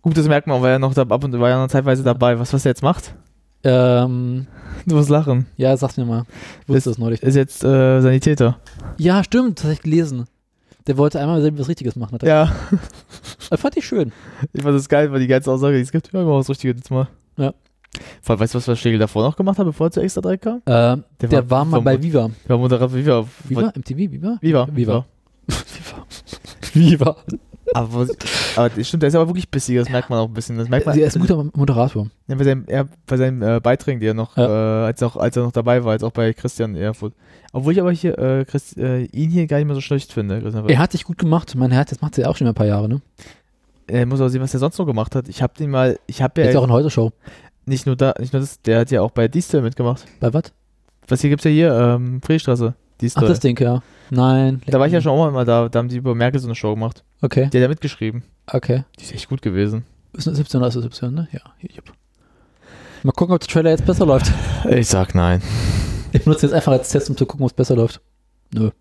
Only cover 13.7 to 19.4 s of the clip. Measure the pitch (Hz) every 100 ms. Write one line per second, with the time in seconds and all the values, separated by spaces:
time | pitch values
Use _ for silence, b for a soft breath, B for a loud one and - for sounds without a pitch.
13.7 | 311 - 226 143 B B B 143 - 143
14.7 | 139 139 143 147 135 127 131 139 131 139
15.7 | 139 127 165 - 190 170 139 131 139 131
16.7 | 123 - 127 135 _ _ - 135 - _
17.7 | _ _ - B B - 110 113 123 123
18.7 | 117 120 110 107 107 120 156